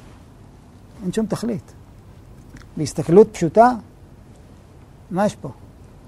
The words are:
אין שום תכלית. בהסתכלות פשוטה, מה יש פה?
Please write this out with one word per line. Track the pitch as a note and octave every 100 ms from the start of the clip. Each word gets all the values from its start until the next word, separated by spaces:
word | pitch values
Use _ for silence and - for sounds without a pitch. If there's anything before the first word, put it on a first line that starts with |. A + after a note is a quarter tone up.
| - - - - - - - - - -
אין | F3+
שום | F3 G#3+
תכלית. | - A#3 G#3 - - - - - - - - - - - -
בהסתכלות | D3 - D3+ E3+ G#3+
פשוטה, | - E3 G#3+ A#3+ A#3+ - - - - - - - - - - - - -
מה | F3 G#3
יש | -
פה? | - - - - - -